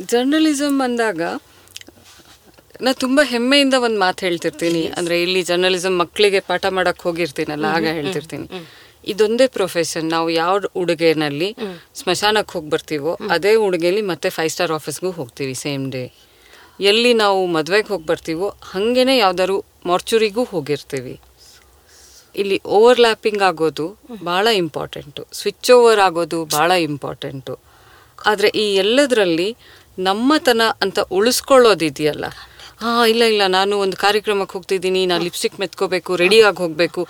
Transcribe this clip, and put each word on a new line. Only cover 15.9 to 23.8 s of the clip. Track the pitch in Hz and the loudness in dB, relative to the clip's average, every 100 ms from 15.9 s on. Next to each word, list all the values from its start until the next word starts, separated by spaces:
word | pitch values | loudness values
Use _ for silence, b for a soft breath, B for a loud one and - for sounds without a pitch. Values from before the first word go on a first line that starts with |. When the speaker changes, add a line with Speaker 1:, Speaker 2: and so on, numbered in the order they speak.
Speaker 1:
ಡೇ. | 127 123 _ b b b b b - | -8 -12 _ b b b b b -2
ಎಲ್ಲಿ | 196 220 240 | 2 4 4
ನಾವು | 233 202 190 185 | 4 4 2 0
ಮದ್ವೆಗ್ | 160 151 202 214 | -2 0 0 0
ಹೋಗ್ | 190 160 | -6 -4
ಬರ್ತೀವೋ, | 160 - 160 196 | -4 -4 -6 -6
ಹಂಗೇನೆ | - - 190 220 247 254 262 | -8 -10 -4 0 2 2 4
ಯಾವ್ದಾದ್ರು | 190 180 185 196 - _ 175 | 2 2 -2 -2 -6 _ -2
ಮಾರ್ಚುರಿಗೂ | 180 - 226 214 202 | -2 2 0 0 -2
ಹೋಗಿರ್ತೀವಿ. | 247 180 139 143 - 139 123 - _ _ b b _ _ _ b b b b - | -4 -4 -4 -6 -6 -10 -10 -16 _ _ b b _ _ _ b b b b -6
ಇಲ್ಲಿ | 196 196 | -2 -2
ಓವರ್‌ಲ್ಯಾಪಿಂಗ್ | - 190 233 247 233 214 226 208 | 2 6 6 6 4 2 -2 0
ಆಗೋದು | 190 156 156 143 | 0 0 -2 -2